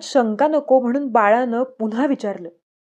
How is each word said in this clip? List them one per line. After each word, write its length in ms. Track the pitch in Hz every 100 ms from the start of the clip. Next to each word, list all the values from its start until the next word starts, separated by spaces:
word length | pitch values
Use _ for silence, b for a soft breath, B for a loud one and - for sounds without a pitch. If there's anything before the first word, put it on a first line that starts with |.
शंका 440 | - 269 226 208 302
नको 340 | 302 294 262
म्हणून 260 | 240 277 277
बाळानं 540 | 226 208 233 254 233
पुन्हा 440 | 254 - 220 226 285
विचारलं, 420 | 269 208 180 170 - _ _ _